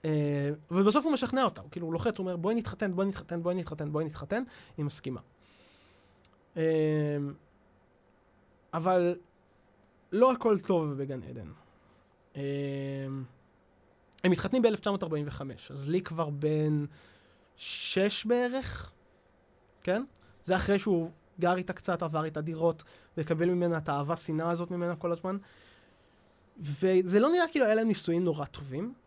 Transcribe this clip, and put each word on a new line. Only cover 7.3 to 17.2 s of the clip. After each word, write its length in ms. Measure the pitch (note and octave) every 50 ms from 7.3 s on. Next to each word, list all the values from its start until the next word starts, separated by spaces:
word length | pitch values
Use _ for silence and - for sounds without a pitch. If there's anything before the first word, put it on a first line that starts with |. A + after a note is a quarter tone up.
| - - - _ _ _ _ _ _ _ _ _ _ _ _ _ _ _ _ _ _ _ _ _ _ _ _ _ -
אבל 420 | E3 D#3+ F#3 F#3 F3+ F3 F3 F3 F3 - _ _ _ _ _ _ _ _ _ _ _ _ _ _ _ _ _
לא 200 | - G#3 B3 C4
הכל 280 | B3+ A#3+ - A3+ G#3+ G3
טוב 340 | - - F#3+ E3+ D#3 D3 C#3+
בגן 300 | C3+ C#3 C3+ C3+ B2+ -
עדן. 280 | C3 B2 A#2+ F#2 D2+ - - - _ _ _ _ _ _ _ _ _ _ _ _ _ _
אה, 60 | C#3 C#3 C#3 C#3 C#3+ C#3+ C#3 C#3 C#3 C#3 C#3 C#3 C3+ C3+ C3+ C3+ C3+ C3 B2+ - _ _ _ _ _ _ _ _ _ _ _ _ _ _ _ _ - -
הם 80 | F3+
מתחתנים 300 | F3 - - F#3+ - B3+
באלף 180 | A#3 A3+ G#3+ G3
תשע 100 | - G#3
מאות 140 | G3 F#3+ F#3+
ארבעים 220 | E3 D#3 D3 D3
וחמש, 440 | C#3+ B2+ - C#3 C3+ A#2+ - - -
אז 180 | - C#3 C#3 C#3+
לי 120 | E3 F#3
כבר 280 | F#3+ - E3 D#3+ E3 D3
בן 560 | D3 C#3+ D3 D3+ D#3 D3+ D3+ D3+ D3+ D3 D3 C#3+ - - - - - -